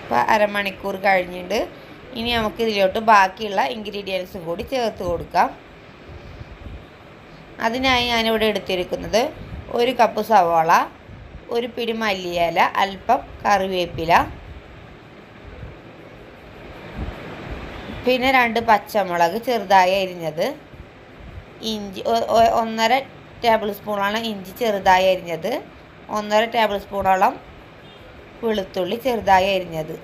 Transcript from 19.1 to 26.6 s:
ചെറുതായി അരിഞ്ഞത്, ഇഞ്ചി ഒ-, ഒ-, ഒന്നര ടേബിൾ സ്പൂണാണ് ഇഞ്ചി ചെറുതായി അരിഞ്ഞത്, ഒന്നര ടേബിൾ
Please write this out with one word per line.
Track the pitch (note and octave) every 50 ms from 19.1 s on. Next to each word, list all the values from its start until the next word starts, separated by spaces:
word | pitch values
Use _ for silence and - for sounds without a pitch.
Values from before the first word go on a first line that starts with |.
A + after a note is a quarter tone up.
| F3 F3 E3+ E3 F3+ A3+ A3+ C4
ചെറുതായി | A#3+ A3 G3+ F#3 G3+ F#3+ F#3 F3+ F#3+ G3
അരിഞ്ഞത്, | F#3+ F#3 F3+ F3 E3 D#3 D3+ D#3+ F#3+ B3+ D4+ - - - - - - - - - - - - - - - - - - - - - - A3+
ഇഞ്ചി | A3 G#3 G3+ G3+ F#3 G#3 - -
ഒ-, | A#3 A#3 A#3 - -
ഒ-, | A3+ A3+ A#3 - A#3
ഒന്നര | A3+ A3+ A3 A3 A3+ A3+ B3 C4+ C4+ - - - - - - - -
ടേബിൾ | A#3 A3+ G#3+ G3+ G#3+ G3+ -
സ്പൂണാണ് | - G#3+ G#3 G3+ G3 G3+ G#3 A3+ A#3 A3+
ഇഞ്ചി | G#3+ G3 F#3 F#3 F#3 -
ചെറുതായി | A#3+ A3+ G3+ G3 F#3+ G3 F#3 F#3 F#3+ F#3+ F#3
അരിഞ്ഞത്, | F3+ E3+ E3+ E3 E3 E3 - C4 E4 - - - - - - - - - - - G#3+
ഒന്നര | G#3 G#3 G#3 G#3+ A3+ A3+ A3
ടേബിൾ | A#3+